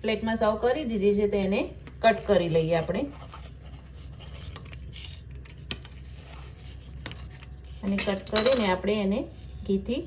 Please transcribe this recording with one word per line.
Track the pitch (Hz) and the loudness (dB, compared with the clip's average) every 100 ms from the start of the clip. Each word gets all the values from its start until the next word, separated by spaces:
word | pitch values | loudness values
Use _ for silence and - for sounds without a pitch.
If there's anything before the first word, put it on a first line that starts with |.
પ્લેટમાં | 214 214 220 220 | 2 0 2 4
સર્વ | 220 214 | 4 4
કરી | 240 285 269 | 4 2 0
દીધી | 220 196 202 | 4 6 6
છે, | 208 | 4
તો | 202 | 4
એને | 190 208 - - - - | 4 2 0 -6 -14 4
કટ | 226 220 - | 4 4 4
કરી | 190 170 | 4 6
લઈએ | 160 160 165 | 4 4 2
આપણે. | 160 185 285 - - - - - - - - - - - - - - - - - - - - - - - - - - - - - - - - - - - - - - - - - - - - - - - | 2 -2 -2 -6 -14 -14 -14 -14 -16 -16 -16 -14 -14 -14 -14 -12 -12 -12 -12 -12 -12 -12 -12 -14 -14 -14 -14 -16 -8 -8 -8 -14 -14 -14 -14 -14 -14 -16 -16 -14 -14 -12 -10 -10 -12 -14 -16 -14 -14 -6
અને | 196 196 | -2 2
કટ | - 196 - | 2 0 2
કરીને | 208 - 262 202 | 4 6 6 4
આપણે | 185 196 214 | 4 4 2
એને | 196 208 349 - - - - | 2 0 -2 -8 -14 -10 0
ઘીથી | 196 196 262 | 0 0 -4